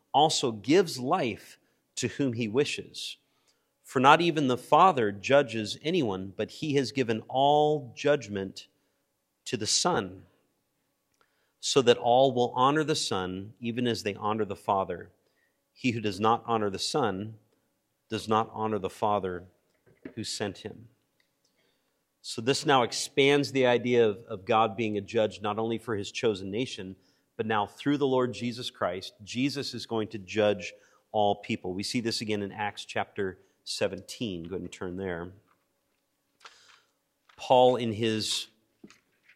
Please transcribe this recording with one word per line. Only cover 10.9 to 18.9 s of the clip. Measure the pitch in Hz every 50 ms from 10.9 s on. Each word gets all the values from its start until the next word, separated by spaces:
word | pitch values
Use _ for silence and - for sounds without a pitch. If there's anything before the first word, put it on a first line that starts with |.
| _ _ _ _ _ _ _ _ _ _ _ _ _ _
so | - - - 139 123
that | 120 120 -
all | 123 120 120 127 135 139 120
will | 120 123 113 -
honor | 127 127 135 143 156 151
the | 143 151
Son, | - - - 117 95 90 90 92 95 98 107 - _
even | 120 117 113 123 123
as | 120 113 101
they | - 104 98
honor | - 107 104 107 110 107
the | 95 98
Father. | - - - 101 98 95 87 90 - - 92 _ _ _ _ _ _ _ _ _ _ _ _
He | _ - - 127
who | 107 117
does | 104 104 95 92
not | 107 110 117 113 -
honor | 117 113 110 104 101
the | 92 92
Son | - - - 151 127 104 95 95 107 110 110 - _ _ _ _ _ _ _ _ _ _ _ _ _ _
does | 110 104 -
not | 107 110 107 110 - -
honor | 104 110 110 107 98
the | 92
Father | 92